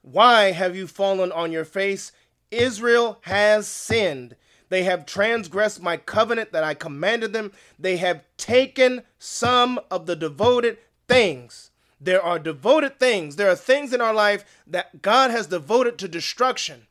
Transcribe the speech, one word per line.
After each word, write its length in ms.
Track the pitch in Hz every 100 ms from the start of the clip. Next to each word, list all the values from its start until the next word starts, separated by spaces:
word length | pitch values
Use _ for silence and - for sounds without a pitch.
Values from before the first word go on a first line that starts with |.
Why 520 | - 143 240 233 202
have 220 | 170 185
you 120 | 180 185
fallen 440 | - 196 196 180
on 200 | 165 170
your 140 | 165 160
face? 460 | 196 196 196 - _ _ _ _
Israel 680 | 226 247 208 233 240 233 202
has 440 | - 196 208 214 202
sinned. 680 | - - 226 196 139 123 117 _ _ _
They 140 | 185
have 200 | 185 180
transgressed 800 | 147 190 208 233 175 180 214 208
my 160 | 175 165
covenant 540 | - 202 220 233 214
that 120 | 165
I 80 | 156
commanded 640 | 151 156 143 180 233 220
them. 180 | 220 214 _ _ _
They 200 | 170 180
have 260 | 180 160 _ _
taken 640 | - 240 262 - 254 254 - _
some 600 | - - 233 247 247 247 -
of 160 | 185 165
the 100 | 165
devoted 640 | 160 143 220 247 233 220 _ _ _
things." 640 | 254 208 131 120 - - _ _ _
There 220 | 143 185
are 160 | 170 175
devoted 600 | 156 147 180 302 285 -
things. 380 | 254 214 151 143
There 140 | 202
are 60 | 180
things 360 | - 269 285
in 80 | 247
our 140 | 226
life 320 | 214 208 202 - _ _
that 360 | 170 - 147
God 280 | 196 240 262
has 180 | 233 165
devoted 500 | 175 143 226 240 233
to 100 | 185
destruction. 760 | 165 - - 254 247 - 131 113